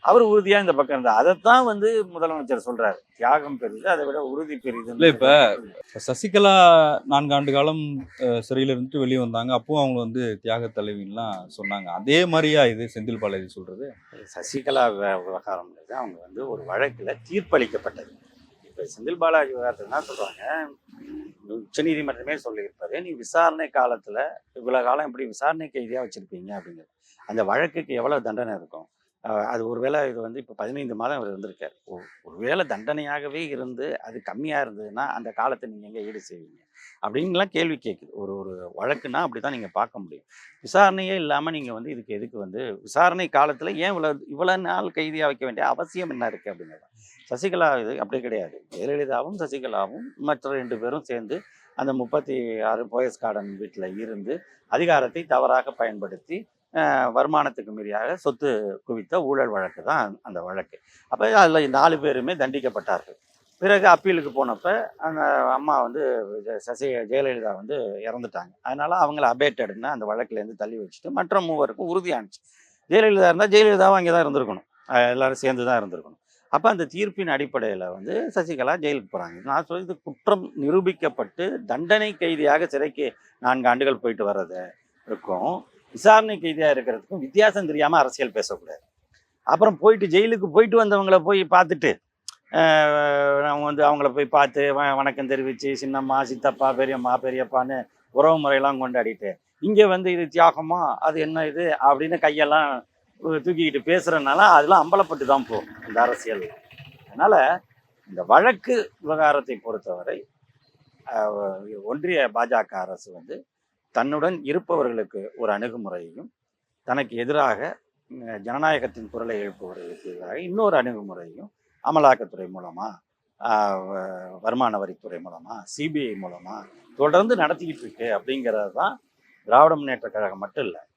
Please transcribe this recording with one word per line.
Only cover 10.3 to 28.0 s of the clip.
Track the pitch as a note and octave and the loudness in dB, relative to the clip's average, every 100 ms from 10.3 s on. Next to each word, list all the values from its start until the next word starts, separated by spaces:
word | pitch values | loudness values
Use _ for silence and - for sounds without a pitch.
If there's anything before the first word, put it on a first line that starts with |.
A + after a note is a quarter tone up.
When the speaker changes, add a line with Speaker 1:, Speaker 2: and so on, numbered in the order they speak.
| G#2 | -4
Speaker 2:
தியாக | A2+ A2+ A#2 | -4 -4 -4
தலைவின்லாம் | A2+ G#2 G#2 G2 G#2+ A2+ F#2+ F#2 | -6 -8 -8 -10 -8 -8 -8 -14
சொன்னாங்க. | - G2+ G2+ F2+ | -14 -8 -8 -8
அதே | F2 A2 D#3 F3+ | -8 2 4 4
மாதிரியா | D#3+ D3+ D3+ B2+ | 2 4 4 4
இது | A2 A#2 | 2 -8
செந்தில் | A2+ A2 A2+ | -8 -8 -6
பாலாஜி | G#2+ G2 F#2 | -4 -6 -10
சொல்றது? | - F2+ F#2+ C3+ - _ - G2+ | -16 -18 -16 -16 -18 _ -20 -18
Speaker 1:
சசிகலா | - - C#3 C3 C3+ B2 | -16 -10 -6 -2 2 2
விவ-, | G2 G2+ F#2+ | 0 -2 -2
விவகாரம்ன்றது | F2+ F#2 - F#2 F2 D#2+ D#2+ | -6 -10 -8 -10 -10 -20 _
அவங்க | B2+ A#2 E2 | -10 -10 -14
வந்து | F2+ F#2+ C3+ | -18 -12 -10
ஒரு | G#2+ | -10
வழக்குல | E2+ G2 C#3 A#2+ G2 B2+ | -6 -2 -2 -4 -10 -10
தீர்ப்பளிக்கப்பட்டது. | - F#3+ - D#3 A#2 G#2+ F#2+ - - - _ _ _ _ | -6 -6 0 0 0 -4 -8 -12 -20 -20 _ _ _ _
இப்ப | _ - F2 | _ -16 -14
செந்தில் | - B2 F3 | -12 -10 -2
பாலாஜி | E3 D#3+ C#3 | 2 2 2
விவகாரத்துல | B2+ B2 A#2 G#2 | -2 -6 -6 -8
என்ன | C#3 | -8
சொல்றாங்க, | C#3+ B2 G2 - A2+ D#3 D3+ - _ - - D3+ - _ - | -8 -10 -10 -10 -8 -8 -8 -14 _ -20 -18 -16 -18 _ -14
உச்சநீதிமன்றமே | A#2 G#2 - D#3 D3+ C#3+ A#2+ B2+ D3+ | -14 -8 -4 -2 -2 -4 -8 -8 -8
சொல்லியிருப்பாரு, | B2 G#2+ G2+ _ G2+ C3 | -8 -10 -12 _ -10 -10
"நீ | F3+ C#3 | -10 -14
விசாரணை | A2+ E3 E3 D#3+ D#3 | -4 2 2 0 -4
காலத்துல | C#3 B2 A#2+ G#2+ G#2 D3 - _ | 0 0 -2 -6 -6 -6 -8 _
இவ்வளவு | C3 A#2+ B2+ | -10 -2 0
காலம் | A#2+ C#3 D3 | 2 0 -2
எப்படி | A#2+ B2+ | -8 -10
விசாரணை | G#2+ C#3+ D#3+ D#3 | -4 -4 -2 -8
கைதியா | C3+ A#2 B2+ | -10 -8 -8
வச்சிருப்பீங்க?" | A#2+ - F#2 F3 F#3 | -8 -14 -18 -18 -14
அப்படிங்கிறது. | G3+ F2+ - D#3 _ _ _ - | -14 -16 -20 _ _ _ _ -8
அந்த | A2 | -2
வழக்குக்கு | G2 A#2 E3 D#3+ D3+ | 0 0 0 -4 -8
எவ்வளவு | B2 | -4